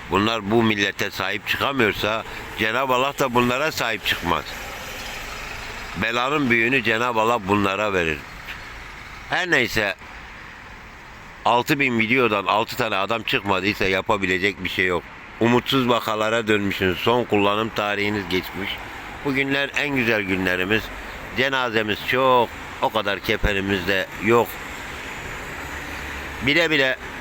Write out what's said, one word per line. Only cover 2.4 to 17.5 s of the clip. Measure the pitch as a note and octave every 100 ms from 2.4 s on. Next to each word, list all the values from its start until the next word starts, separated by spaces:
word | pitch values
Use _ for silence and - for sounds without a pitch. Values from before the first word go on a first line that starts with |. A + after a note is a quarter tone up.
| - -
Cenab-ı | A2 A#2+ C3+
Allah | B2 C3+ C#3
da | C3+
bunlara | A#2+ B2 B2 D#3
sahip | - A#2+ A2 -
çıkmaz. | - F2 D#2+ - - - - - - - - - - - - - - - E2+
Belanın | A2 A#2+ B2+ D3+ C3
büyüğünü | A#2 A2+ C3+
Cenab-ı | A2 A2+ B2 A2+
Allah | A2 A#2+ F#2+
bunlara | G#2 G2 G2 G#2+
verir. | F#2 E2 D2 - - - - - - - - - - -
Her | D3+ F3+
neyse, | D3+ A2+ A2 G2+ - - - - - - - - - - - - - - - -
altı | A#2+ A#2+ D3
bin | C3+ A#2
videodan | A2 C3 A#2+ G#2 F2+
altı | G2+ A2+ -
tane | A2+ G2
adam | G2+ A2+
çıkmadıysa | G2+ B2+ G2 F#2 F#2+ G2 F#2+
yapabilecek | F#2+ F#2+ G#2 F#2+ F#2 G2+ F#2
bir | F#2
şey | - F#2
yok. | F2 - - - -
Umutsuz | A#2 A#2+ - C3+ B2
vakalara | A#2 A2 G#2+ G#2+ A#2 G#2+
dönmüşsünüz. | G#2+ G2+ - F#2+ E2+
Son | A2+ B2
kullanım | A2+ G#2 G2+